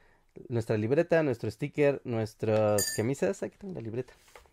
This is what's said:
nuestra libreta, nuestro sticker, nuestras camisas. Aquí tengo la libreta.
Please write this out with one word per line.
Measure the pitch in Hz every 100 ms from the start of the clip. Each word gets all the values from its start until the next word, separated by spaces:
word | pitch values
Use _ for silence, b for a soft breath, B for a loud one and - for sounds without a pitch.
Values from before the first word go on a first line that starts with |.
| _ _ _ - -
nuestra | 117 110 110
libreta, | 107 143 170 165
nuestro | 151 117 110
sticker, | - 147 - 143 135
nuestras | - 113 107 - 110 107 107 104 -
camisas. | - 113 139 185 196
Aquí | 214 -
tengo | 196
la | 151
libreta. | 113 117 - - _ - -